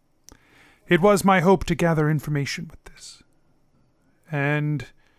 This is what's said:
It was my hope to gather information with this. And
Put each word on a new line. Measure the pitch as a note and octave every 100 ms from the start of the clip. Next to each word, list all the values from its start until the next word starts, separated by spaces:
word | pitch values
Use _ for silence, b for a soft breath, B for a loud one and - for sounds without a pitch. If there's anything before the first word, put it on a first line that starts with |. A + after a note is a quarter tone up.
| _ _ _ b b b b b -
It | E3+
was | G3+ G3 G3
my | F#3+
hope | E3+ F#3 -
to | F3
gather | E3+ D#3 D3+
information | D#3 D3+ D3 C#3 - E3
with | - -
this. | - - - _ _ _ _ _ _ _ _ _ _ _
And | D3 C#3+ D3 D3 D3 - _ _